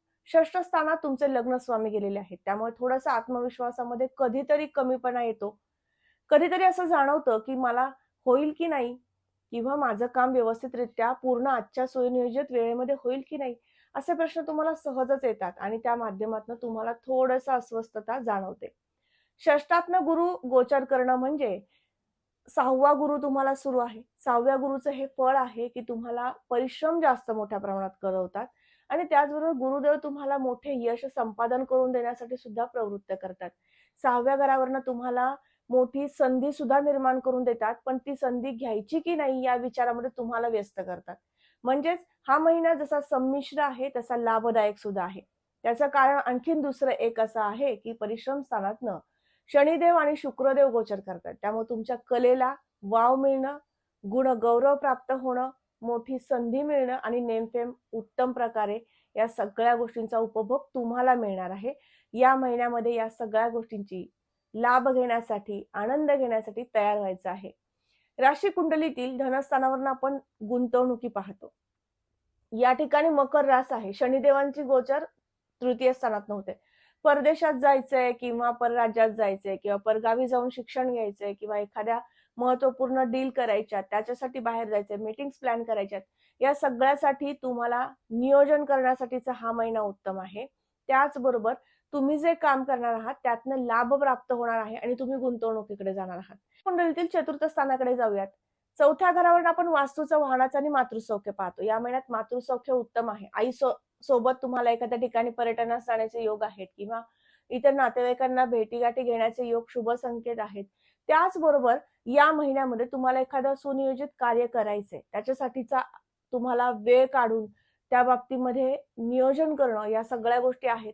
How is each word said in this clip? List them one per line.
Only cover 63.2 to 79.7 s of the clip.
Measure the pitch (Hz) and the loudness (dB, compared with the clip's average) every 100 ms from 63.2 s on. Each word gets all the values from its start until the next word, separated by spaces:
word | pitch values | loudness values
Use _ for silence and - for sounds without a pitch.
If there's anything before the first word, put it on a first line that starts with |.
| 226 220 233 | -2 0 0
गोष्टींची | 233 226 214 202 185 - _ _ _ _ | -2 -8 -12 -10 -12 -14 _ _ _ _
लाभ | 220 240 254 262 | -2 4 4 4
घेण्यासाठी, | 254 247 233 233 208 202 202 - | 2 2 -2 -2 -8 -6 -12 -10
आनंद | 202 214 285 294 | -6 -2 0 2
घेण्यासाठी | 285 247 220 220 220 247 | 2 2 -2 -4 -12 -4
तयार | 220 208 208 | 0 0 0
व्हायचं | 196 185 185 | -2 -6 -8
आहे. | 190 190 _ _ _ _ _ _ - | -10 -12 _ _ _ _ _ _ 2
राशी | 262 285 403 | 4 4 0
कुंडलीतील | 359 320 311 320 - 247 254 | 0 0 2 0 -2 -6 -2
धनस्थानावरून | 269 269 269 262 262 262 269 | -2 -2 0 0 2 0 -2
आपण | 262 269 277 _ - 214 | -2 -2 -4 _ -14 -4
गुंतवणुकी | 247 247 247 254 240 247 | -2 0 2 2 -2 -6
पाहतो. | 202 190 214 - _ _ _ _ _ _ _ _ _ - | -8 -10 -16 -20 _ _ _ _ _ _ _ _ _ -10
या | 220 247 | 2 2
ठिकाणी | 254 302 294 330 | 4 2 4 4
मकर | 285 269 294 | 4 4 4
रास | 277 254 262 | 6 4 2
आहे, | 240 196 | -6 -6
शनिदेवांची | 202 254 269 277 277 277 285 | -2 0 4 4 4 2 -2
गोचर | 269 262 247 285 320 _ _ _ _ - | 2 2 2 -2 -4 _ _ _ _ -4
तृतीय | 247 240 254 | -2 2 2
स्थानात | 254 240 208 202 | 2 -2 -2 -6
नव्हते. | 202 190 - _ _ _ _ | -10 -8 -14 _ _ _ _
परदेशात | 302 285 285 311 320 | 4 6 4 4 2
जायचंय | 262 277 269 269 262 247 | 4 4 4 2 2 2
किंवा | 240 247 233 240 | 0 -4 -2 -2
परराज्यात | 240 240 240 226 226 220 | 0 0 2 0 4 2
जायचंय | 220 208 196 196 190 | 2 -2 -2 -6 -6
किंवा | 208 | -2